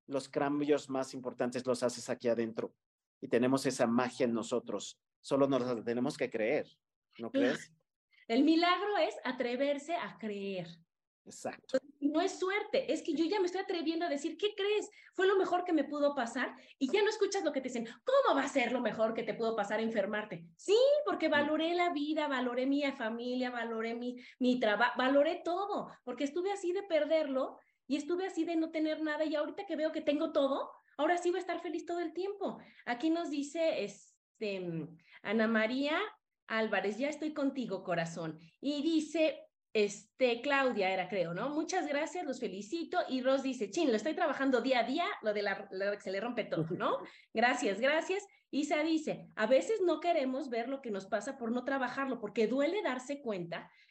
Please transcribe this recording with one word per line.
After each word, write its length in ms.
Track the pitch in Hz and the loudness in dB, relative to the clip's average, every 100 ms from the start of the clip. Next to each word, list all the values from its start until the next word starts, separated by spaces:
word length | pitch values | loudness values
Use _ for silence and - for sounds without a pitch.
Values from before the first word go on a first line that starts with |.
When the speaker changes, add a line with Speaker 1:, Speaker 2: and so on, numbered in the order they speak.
| - | -6
Speaker 1:
Los 220 | 135 - | -6 -4
cambios 600 | - 139 147 147 143 131 | -2 0 2 2 2 2
más 240 | 135 131 | -4 -4
importantes 520 | 135 123 117 123 123 123 | -6 -8 -4 -2 -2 0
los 160 | 123 | 0
haces 260 | 123 120 123 | 0 -2 -6
aquí 180 | 123 120 | -2 0
adentro. 460 | 113 113 113 110 - _ _ _ _ | 0 0 -4 -6 -8 _ _ _ _
Y 60 | 131 | 0
tenemos 380 | 113 127 135 135 | 2 4 2 2
esa 200 | 127 117 | 2 2
magia 380 | 117 127 - 123 | 2 0 0 0
en 80 | |
nosotros. 640 | 117 110 120 113 104 - - _ _ | 0 -2 -4 -4 -8 -8 -16 _ _
Solo 260 | - 139 139 | -2 2 4
nos 140 | 135 | 4
la 220 | 123 117 | 0 -2
tenemos 340 | 107 120 135 - | -2 0 0 -2
que 120 | 131 | -2
creer, 380 | 107 107 143 - _ _ _ _ - | 0 0 0 -2 _ _ _ _ -12
¿no 140 | 226 | -4
Speaker 2:
Claro. 280 | 269 262 - | 0 2 0
Speaker 1:
crees? 140 | - _ _ _ _ _ - | -6 _ _ _ _ _ 0
Speaker 2:
El 160 | 233 302 | 4 6
milagro 520 | 320 349 359 415 403 | 6 4 4 2 2
es 180 | 330 - 247 | 2 0 -6
atreverse 680 | 254 247 247 277 285 285 339 | -4 -2 0 0 -2 -4 -4
a 220 | 202 170 | -6 -8
creer. 480 | 220 202 196 185 170 - _ _ _ _ - | -8 -6 -6 -6 -8 -12 _ _ _ _ -20
Speaker 1:
Exacto. 540 | - - - - 262 - - | -12 -10 -10 -4 -4 -4 -2
Speaker 2:
No 200 | 285 311 | 0 2
es 180 | 370 - | 0 0
suerte, 520 | 370 403 415 294 - | -2 0 0 0 0
es 100 | 311 | -2
que 100 | - | -2
yo 120 | 285 320 | 0 2
ya 140 | 415 | 2
me 60 | 349 | 0
estoy 140 | 370 | -2
atreviendo 440 | 381 349 311 330 349 | -4 -2 -2 0 0
a 40 | |
decir, 280 | 285 330 320 | -2 -4 -4
"¿Qué 160 | 415 415 | -4 -2
crees? 340 | 403 427 - - - | 0 0 -2 -10 -12
Fue 140 | - 381 | 0 4
lo 80 | 403 | 4
mejor 280 | - 359 359 | 4 0 2
que 80 | |
me 100 | 320 | 0
pudo 320 | - 294 285 285 | 0 0 0 0
pasar", 400 | 233 262 - - - - | -2 -2 -4 -6 -18 -4
y 120 | 269 | 0
ya 120 | 403 | 2
no 60 | 415 | 2
escuchas 340 | 427 392 - | 2 0 0
lo 80 | 311 | 0
que 80 | 277 | -2
te 60 | 254 | -2
dicen, 160 | 233 226 - - | -4 -6 -6 4
"¿Cómo 320 | 539 494 285 | 6 6 4
va 60 | 269 | 2
a 20 | |
ser 220 | 277 233 | 2 2
lo 80 | 247 | 2
mejor 320 | 226 208 220 | 0 2 0
que 100 | 226 | 0
te 100 | 214 | -4
pudo 220 | - 226 226 | -2 0 0
pasar 260 | 202 214 | 0 0
enfermarte?". 640 | 226 226 196 214 214 170 - - | 0 0 0 -2 -4 -8 -14 -6
Sí, 220 | - 427 539 587 587 | 4 6 6 6 4
porque 220 | - 320 294 | 4 4 4
Speaker 1:
Mm. 140 | 285 | 4
Speaker 2:
valoré 240 | 311 320 | 2 2
la 180 | 349 349 | 2 2
vida, 360 | 285 294 311 294 | 0 -2 0 0
valoré 380 | 262 247 240 262 | 0 0 0 2
mi 180 | 285 277 | 2 0
familia, 580 | 262 220 233 247 254 247 | -2 -4 -4 -4 -2 -2
valoré 440 | 240 233 226 226 233 | -4 -4 -4 -4 -4
mi, 220 | 247 247 - - | -6 -8 -12 -2
mi 200 | 254 247 | 0 4
traba-, 340 | 220 208 240 240 | 4 4 2 2
valoré 440 | 254 277 302 339 | 4 4 4 2
todo, 460 | 330 349 403 330 180 - - | -2 -2 -2 -4 -6 -10 -10
porque 180 | 254 | -4
estuve 280 | 285 349 370 | -4 -2 -2
así 200 | 392 349 | -2 -2
de 120 | 370 | -2
perderlo 760 | 403 311 285 320 294 262 294 - _ _ - | 0 0 2 2 2 -2 -4 -6 _ _ -6
y 100 | 294 | -6
estuve 280 | 294 349 381 | -2 -4 -2
así 180 | 349 330 | -4 -2
de 100 | 330 | -2
no 160 | 320 | -2
tener 300 | 320 311 311 | -2 -2 -2
nada, 240 | 311 302 311 | -2 -2 -2
y 100 | 302 | -2
ahorita 300 | 311 - 392 | -2 -6 -6
que 100 | 302 | -2
veo 160 | 311 | -2
que 100 | 311 | -2
tengo 300 | - 294 320 | 0 0 0
todo, 400 | 311 269 285 - - _ - | 2 2 0 -6 -12 _ -2
ahora 200 | 311 349 | 2 2
sí 120 | 349 | 2
voy 80 | 359 | -2
a 20 | |
estar 180 | 359 339 | -2 -6
feliz 240 | 359 330 - | -6 -6 -4
todo 140 | 339 | -4
el 140 | 330 | -4
tiempo. 460 | 349 392 403 330 - - - - | -4 -6 -4 -6 -6 -14 -12 -8
Aquí 240 | 247 320 | -2 0
nos 200 | 330 320 | 0 -2
dice, 540 | 285 277 330 320 - | -4 -4 0 0 0
este, 1040 | 202 - - _ _ - 214 190 180 165 160 - _ - | -4 -8 -20 _ _ -8 -6 -4 -4 -4 -6 -12 _ -12
Ana 260 | - 220 220 | -2 2 2
María 520 | 220 220 254 285 330 427 - _ _ - | 2 2 0 0 0 -2 -8 _ _ -6
Álvarez, 500 | 220 220 196 196 220 | -2 0 2 0 0
"Ya 120 | 277 | -2
estoy 240 | 302 311 | -2 -6
contigo, 500 | 302 277 277 226 190 | -2 -2 0 -4 -4
corazón". 560 | - 170 165 185 160 156 - _ | -2 -2 -2 -4 -6 -8 -14 _
Y 200 | 269 294 | -4 -2
dice... 640 | 311 320 - 330 311 - - _ _ | 0 0 0 2 2 0 -10 _ _
Este, 680 | 220 202 - - - 254 240 | 0 0 -2 -14 0 2 2
Claudia 480 | 285 277 262 208 185 | 0 2 2 2 2
era, 160 | 185 180 | 0 0
creo, 240 | 202 165 170 | -2 -2 -2
¿no? 140 | 254 | -2
"Muchas 380 | 294 330 359 302 | -2 -2 -2 0
gracias, 380 | 285 311 359 294 | 0 -2 -4 -6
los 140 | 247 | -4
felicito". 580 | 208 190 214 339 294 359 - | -6 -8 -6 -6 -4 -2 -2
Y 140 | 262 | 0
Ros 220 | 254 269 | 2 2
dice, 260 | 262 247 214 | 0 -4 -4
"Chin, 200 | 320 311 | 0 2
lo 40 | 214 | 2
estoy 180 | 311 311 | 0 0
trabajando 460 | 330 262 269 247 | 0 2 2 2
día 180 | 240 247 | 4 2
a 40 | |
día, 220 | 226 294 370 - | 2 0 -2 -2
lo 120 | 220 | -2
de 100 | 208 | 0
la, 240 | 202 196 202 | 0 -2 -6
lo 200 | 190 202 | -4 -2
que 80 | 202 | -4
se 100 | 196 | -4
le 80 | 190 | -4
rompe 240 | 233 175 120 | -4 -4 -2
todo", 200 | 165 160 180 | -2 -2 0
¿no? 220 | 247 523 | 0 -2
Speaker 1:
<laughs> 340 | - - _ | -4 -18 _
Speaker 2:
"Gracias, 460 | 220 240 254 269 196 | 2 2 4 0 2
gracias". 440 | 262 311 320 381 - _ _ | 2 2 0 -4 -6 _ _
Isa 300 | 269 294 311 | -4 0 0
dice, 440 | 320 320 240 170 - - | 2 0 -2 -6 -8 -2
"A 100 | 220 | 4
veces 360 | 262 330 440 | 4 4 2
no 160 | 349 311 | 2 2
queremos 500 | 339 339 262 262 277 | 2 2 0 -2 -4
ver 200 | 226 240 | -4 -4
lo 120 | 269 | -6
que 100 | 247 | -6
nos 140 | 202 196 | -6 -2
pasa 320 | 208 233 269 | -4 -4 -6
por 140 | 233 | -4
no 120 | 247 254 | -2 -2
trabajarlo, 540 | 269 247 - 269 240 | -2 -2 -4 -4 -4
porque 280 | 202 - 214 | -4 0 2
duele 340 | 262 294 403 | 2 2 0
darse 400 | 330 254 - 285 | -2 -4 -6 -6
cuenta 480 | 269 196 170 170 170 _ _ | -4 -6 -6 -8 -12 _ _